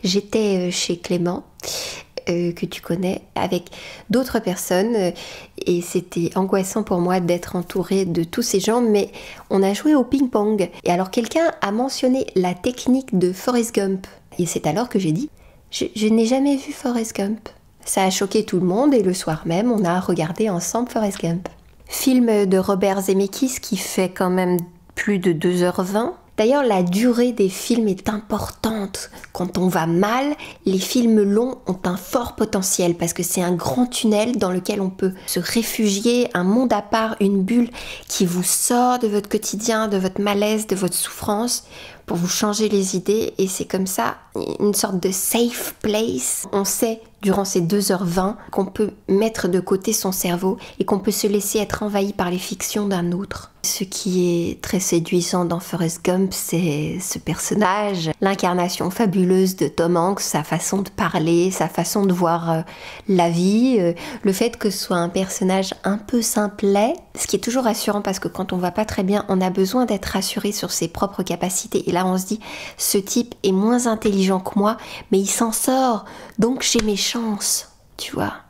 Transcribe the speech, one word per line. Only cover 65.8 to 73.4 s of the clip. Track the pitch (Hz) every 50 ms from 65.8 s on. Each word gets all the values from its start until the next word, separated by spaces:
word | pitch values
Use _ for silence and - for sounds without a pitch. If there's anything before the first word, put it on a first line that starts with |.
| -
un | 185 202
peu | 214 214 - - 240
simplet, | 220 - - 220 208 202 208 - - 196 196 202 208 247 330 339 - - -
ce | - -
qui | - -
est | 196
toujours | - 240 233 269 254
rassurant | 226 208 214 - - 202 208
parce | 202 196 190 185
que | -
quand | 165 - - 190 185
on | 185
va | 180 180 180
pas | 175 - 214
très | - - - 196
bien, | 185 202 208 - -
on | 196 185
a | 185 185
besoin | 180 185 190 190 - 254 254
d'être | 226 214 196 -
rassuré | - - 190 190 - - 214 - 202
sur | 208 - - 180 -
ses | - 170 165
propres | - - - 196 202 - 185
capacités. | - - - - 185 185 - - - - - -
Et | - 175
là, | 170 185
on | 185 185
se | 185 185
dit, « | - 208 214 - - - - - - -
Ce | - - - -
type | 202 196 196 - 240 240 240 - -